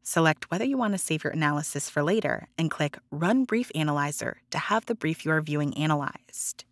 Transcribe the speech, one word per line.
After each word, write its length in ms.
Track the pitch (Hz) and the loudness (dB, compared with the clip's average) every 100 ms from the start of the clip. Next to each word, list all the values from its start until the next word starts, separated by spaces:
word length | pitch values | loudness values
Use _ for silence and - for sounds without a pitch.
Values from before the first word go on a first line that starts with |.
Select 480 | - - 160 156 - | 0 4 4 4 -4
whether 160 | 175 254 | -2 0
you 100 | 269 | 0
want 160 | 220 | 0
to 60 | 196 | 0
save 260 | - 156 | 0 -2
your 80 | 151 | 0
analysis 560 | 160 151 147 147 143 - | 0 2 2 -2 -6 -2
for 140 | - | 0
later 460 | 147 214 - - - - | 2 2 0 -4 -6 -2
and 120 | 160 | -2
click 280 | - 147 - _ | 0 -2 -2 _
Run 340 | 147 170 254 | -2 2 2
Brief 260 | 254 226 247 | 2 0 0
Analyzer 680 | 160 151 147 143 - - - _ | -2 0 2 0 -2 -6 -8 _
to 80 | 151 | -6
have 260 | - 214 | 0 0
the 100 | - | 0
brief 300 | 226 160 160 | -2 -2 -2
you 60 | 156 | 0
are 100 | 156 | 0
viewing 340 | 151 147 147 - | 2 0 0 0
analyzed. 880 | 156 147 139 - - - - - - | 0 2 0 -8 -14 -8 -8 -8 -18